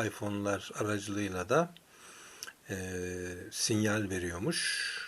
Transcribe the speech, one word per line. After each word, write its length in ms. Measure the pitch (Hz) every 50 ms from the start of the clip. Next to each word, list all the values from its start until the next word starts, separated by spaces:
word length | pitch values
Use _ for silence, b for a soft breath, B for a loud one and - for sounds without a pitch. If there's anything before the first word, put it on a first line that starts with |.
| 113
iPhone'lar 680 | 104 - - 107 104 101 101 101 101 101 95 - - -
aracılığıyla 720 | - 107 104 104 101 98 104 101 104 101 98 92 90 90 92
da, 240 | 123 156 175 170 - - B B B B B B B B B B B B B B B B - -
e, 60 | 101 95 92 92 92 90 90 90 90 90 90 90 90 90 90 -
sinyal 580 | - - - - 113 107 107 107 104 107 104 92
veriyormuş 880 | 95 92 87 87 85 87 104 156 175 - - - - - - - - - -